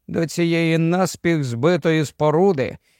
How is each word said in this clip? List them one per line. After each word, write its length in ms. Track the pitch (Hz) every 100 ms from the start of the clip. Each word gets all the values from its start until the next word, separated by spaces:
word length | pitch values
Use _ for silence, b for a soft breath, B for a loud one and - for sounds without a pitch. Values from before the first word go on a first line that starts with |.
| -
до 180 | 170 165
цієї 520 | - 170 165 165 160
наспіх 640 | 165 175 185 - - 165
збитої 600 | 135 117 143 180 165 160
споруди, 720 | 151 - 151 151 196 160 120 - _ _